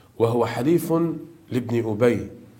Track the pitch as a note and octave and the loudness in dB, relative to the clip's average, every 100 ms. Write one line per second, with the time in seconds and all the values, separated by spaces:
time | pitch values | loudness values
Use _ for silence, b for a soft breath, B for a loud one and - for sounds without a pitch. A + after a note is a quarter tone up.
0 | B - A#2 A#2+ A#2 A#2+ C#3 E3+ D#3+ E3 | B -2 0 2 0 0 2 2 2 0
1 | E3+ D3+ - - - A#2+ A2+ A#2 A2 G#2 | 0 -4 -12 -20 -6 -4 -2 -2 -2 2
2 | B2 G#2 - - - | 2 2 -4 -14 -20